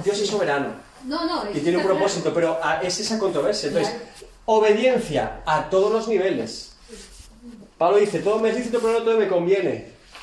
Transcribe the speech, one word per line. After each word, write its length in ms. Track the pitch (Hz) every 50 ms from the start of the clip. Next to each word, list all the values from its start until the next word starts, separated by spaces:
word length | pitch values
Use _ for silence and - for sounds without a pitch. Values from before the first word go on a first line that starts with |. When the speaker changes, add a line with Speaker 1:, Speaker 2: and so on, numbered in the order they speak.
| 160
Speaker 1:
Dios 140 | 190 208 208
Speaker 2:
Sí. 60 | 214
Speaker 1:
es 60 | 190
soberano. 380 | 208 208 180 151 - - 135 - - - - - - - 269
Speaker 2:
No, 200 | 254 285 330 339
no, 180 | 330 359 302 262
Speaker 1:
Y 60 | 202 -
Speaker 2:
eso 100 | 151 143
Speaker 1:
tiene 140 | 165 175 175
un 60 | 190
Speaker 2:
está 100 | 190 185
Speaker 1:
propósito, 400 | - - - - 165 160 156 -
Speaker 2:
claro. 20 |
Speaker 1:
pero, 240 | 170 165 160 160 - 139
ah, 160 | 147 160 160 180
es 160 | 175 175 -
esa 200 | 214 - 226 214
controversia. 480 | 196 185 165 147 135 202 208 208 - 143
Entonces, 240 | - - - - -
Speaker 2:
Claro. 120 | - - - - - - - - - -
Speaker 1:
obediencia 960 | - 220 214 214 214 208 220 247 254 247 226 - - 147 131 117 - - - -
a 240 | - 156 156 - -
todos 220 | 185 190 196 214
los 160 | 220 226 220 226
niveles. 680 | 226 185 185 190 165 127 110 110 - - - - - - - - 226 - - - - - - - - - 240 240 240 202 196 - _ -
Pablo 200 | 160 175 196 208
dice, 220 | 208 - - 165
"Todo 200 | 165 196 214 220
me 100 | 226 220
es 60 | -
lícito, 240 | 247 240 - 233 233
pero 140 | 226 226 226
no 60 | 226
todo 180 | 220 226 226 220
me 100 | 208 190
conviene". 640 | 190 175 170 175 196 202 180 151 117 113 - - - - - - - -